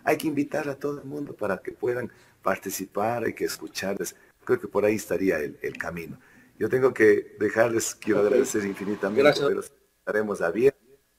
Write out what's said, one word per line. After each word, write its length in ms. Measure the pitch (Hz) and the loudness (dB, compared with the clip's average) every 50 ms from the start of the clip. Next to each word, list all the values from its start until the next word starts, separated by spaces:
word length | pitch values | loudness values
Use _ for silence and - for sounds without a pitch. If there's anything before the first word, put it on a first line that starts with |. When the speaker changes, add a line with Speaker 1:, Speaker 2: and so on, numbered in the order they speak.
| - | -2
Speaker 1:
hay 120 | - 156 | 0 0
que 100 | 151 - | 0 0
invitar 420 | 160 147 139 147 139 - 143 151 147 | -2 -2 -2 -2 -2 -4 -4 -4 -6
a 60 | 135 | -6
todo 260 | 135 - 147 147 143 | -6 -6 -6 -6 -8
el 60 | 127 | -10
mundo 280 | 135 143 147 143 135 120 | -12 -10 -10 -10 -10 -8
para 220 | - - 101 95 - | -6 -4 -4 -4 -4
que 140 | - - - | -6 -10 -10
puedan 380 | - - 120 123 123 117 - - - _ _ _ _ - | -4 -4 -2 -2 -2 -4 -8 -10 -16 _ _ _ _ -2
participar, 800 | - 95 - - 98 92 - 95 98 - 98 101 113 120 120 113 | -2 -2 -2 -2 -6 -6 -6 -8 -6 -4 -2 0 0 0 -2 -2
hay 100 | 113 107 | -4 -4
que 100 | - 90 | -4 -4
escucharles. 720 | 82 - - - 78 - - 98 95 101 98 87 - - - _ _ _ _ _ | -4 -4 -8 -12 -12 -10 -6 -6 -4 -4 -4 -6 -8 -10 -14 _ _ _ _ _
Creo 140 | - 123 120 | -2 0 0
que 100 | - 101 | -2 -2
por 160 | - 101 101 | 0 2 2
ahí 80 | 104 110 | 4 2
estaría 440 | 104 - - 92 82 95 - 92 78 | 0 -2 -2 -2 0 2 2 2 0
el, 200 | 76 71 71 - | -2 -4 -6 -8
el 160 | - 73 67 | -8 -8 -6
camino. 420 | - - 82 85 87 82 - - - _ _ _ - - _ _ - | -6 -8 -8 -8 -8 -10 -12 -14 -16 _ _ _ -20 -20 _ _ -6
Yo 100 | 107 107 | -2 0
tengo 240 | 113 127 131 131 117 | 2 4 4 2 4
que 440 | - 110 107 104 98 - - - - | 6 6 8 8 6 2 -2 -4 -2
dejarles, 560 | 104 104 92 110 113 120 113 113 104 - - | -2 0 2 4 2 4 2 0 -2 -4 -6
quiero 260 | - - 107 104 98 | -6 -2 0 2 2
Speaker 2:
Ok. 60 | 104 | 4
Speaker 1:
agradecer 380 | 104 104 - 127 123 - 110 101 | 4 4 4 2 2 0 -2 -2
infinitamente, 580 | 98 98 95 101 95 107 98 - 98 104 120 139 | -2 -4 -6 -6 -6 -4 -2 -4 0 2 4 4
Speaker 2:
Gracias. 240 | 147 143 143 143 | 4 4 4 0
Speaker 1:
pero 140 | 143 98 98 | -2 -2 -4
estaremos 800 | 95 - - _ _ _ _ _ _ - 95 107 110 107 101 90 | -6 -10 -14 _ _ _ _ _ _ -4 -2 -2 -2 -2 -2 -2
abiertos 420 | 90 85 85 104 120 135 - _ _ _ - _ _ _ _ | -2 -2 2 4 4 4 4 _ _ _ -20 _ _ _ _